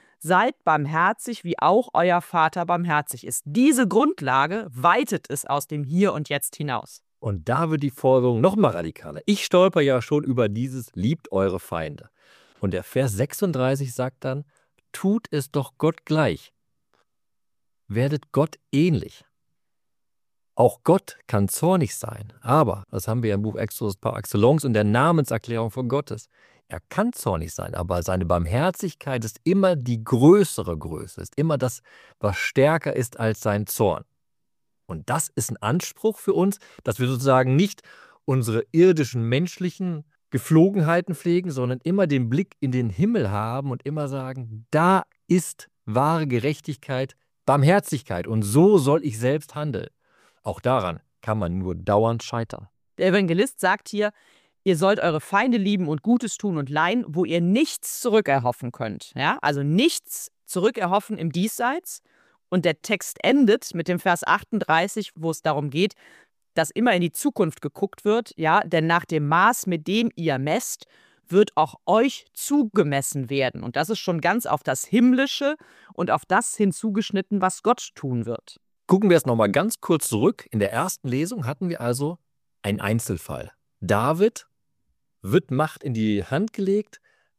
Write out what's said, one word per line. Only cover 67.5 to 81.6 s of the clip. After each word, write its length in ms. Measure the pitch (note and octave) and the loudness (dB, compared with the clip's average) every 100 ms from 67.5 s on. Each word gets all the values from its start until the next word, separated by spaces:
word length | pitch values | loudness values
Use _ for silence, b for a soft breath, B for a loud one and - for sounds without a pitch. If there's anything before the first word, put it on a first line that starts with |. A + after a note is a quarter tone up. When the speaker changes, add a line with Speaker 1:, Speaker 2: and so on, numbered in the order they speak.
| - | -4
Speaker 1:
geguckt 440 | D3 - G3+ - G3+ | -10 -6 -6 -4 -2
wird, 260 | A3 A#3 - | -2 -2 -4
ja, 240 | D#3+ F#3 | 2 2
„Denn 240 | F3 E3 D#3+ | 2 0 2
nach 200 | E3+ - | 0 0
dem 220 | D#3+ D3 | -2 2
Maß, 380 | E3 G3+ A#3+ - | 4 4 2 -2
mit 220 | E3+ D#3 | -4 -2
dem 240 | G#3 A#3 - | 0 0 -2
ihr 220 | E3 C3 | -2 -2
messt, 480 | C#3 F#3+ - - - b b b - | -2 -2 -4 -10 -16 b b b 0
wird 300 | F3 G#3 - | 2 2 2
auch 180 | D#3 - - | 0 -2 0
euch 400 | G#3 C4 - - | 2 2 -2 -12
zugemessen 960 | - - C#4+ A3+ - D3 C#3 - C#3+ B2 | -12 -2 0 2 2 0 0 -2 -6 -4
werden.“ 340 | C#3 C3 - | -2 -2 -4
Und 120 | - C3 | -6 -4
das 140 | E3 | -2
ist 100 | G#3+ | -4
schon 220 | - E3+ | -4 0
ganz 240 | E3+ G#3+ - | 0 0 -2
auf 160 | D3 | -4
das 240 | - C3 - | -2 -4 0
Himmlische 720 | G#3+ B3 B3+ C4+ - C#4 D#4 B B B | 4 4 4 0 -2 -4 -4 B B B
und 180 | - E3 | -6 -2
auf 140 | D#3 - | -2 0
das 300 | F#3 B3 - | 0 0 0
hinzugeschnitten, 840 | G#3 - A3 G3+ G#3+ G3 F#3+ G3+ | 0 0 -4 -4 -2 -4 -2 -2
was 220 | F#3 - | -2 0
Gott 260 | G#3 A#3+ - - | -2 -2 -4 -10
tun 300 | C#3 B2 A2 | -6 -4 -4
wird. 340 | A#2 - - _ _ - | -8 -12 -20 _ _ 2
Speaker 2:
Gucken 240 | F#3+ G#3 | 2 6
wir 80 | E3 | 4
es 80 | C3+ | 4
noch 100 | A#2 | 2
mal 160 | G#2 | 2
ganz 300 | G2+ G3+ - | 2 0 -2
kurz 260 | - D#3+ - | -2 0 0
zurück. 400 | G#2+ C#3+ B3 - | 0 0 0 -4
In 80 | A2 | -2
der 120 | G2+ | -2
ersten 360 | A2+ F3 - C3+ | -2 -4 -4 -4
Lesung 400 | B2 E3 A#3+ B2+ | -4 -4 -4 -6
hatten 220 | D3 | -6